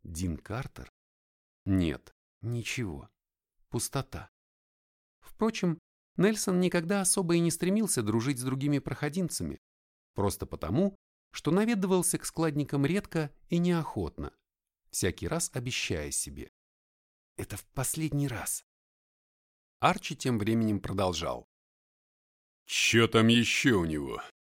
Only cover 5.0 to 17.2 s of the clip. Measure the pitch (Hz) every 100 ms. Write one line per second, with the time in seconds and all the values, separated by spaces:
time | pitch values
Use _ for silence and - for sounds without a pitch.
5 | _ _ - - 180 - 180 160 _ _
6 | _ - 185 214 - 185 180 175 170 202
7 | 185 - 175 170 170 156 170 202 220 -
8 | 104 110 117 131 127 135 143 147 - -
9 | 147 156 175 - 80 67 _ _ _ _
10 | _ - 101 - - - - 135 196 -
11 | _ _ _ - - 175 220 226 185 185
12 | 175 156 - - 165 147 143 143 139 190
13 | 202 170 147 - - 175 175 170 147 -
14 | 80 - 71 _ _ _ _ _ _ -
15 | 98 - 87 165 - 135 127 - - 85
16 | 73 - - 69 - _ _ _ _ _
17 | _ _